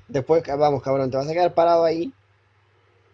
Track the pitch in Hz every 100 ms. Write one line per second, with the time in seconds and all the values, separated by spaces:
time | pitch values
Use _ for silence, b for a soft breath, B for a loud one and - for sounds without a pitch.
0 | - 139 131 160 160 143 147 135 135 135
1 | 131 135 143 165 175 170 170 170 165 165
2 | 214 - _ _ _ _ _ _ _ _
3 | _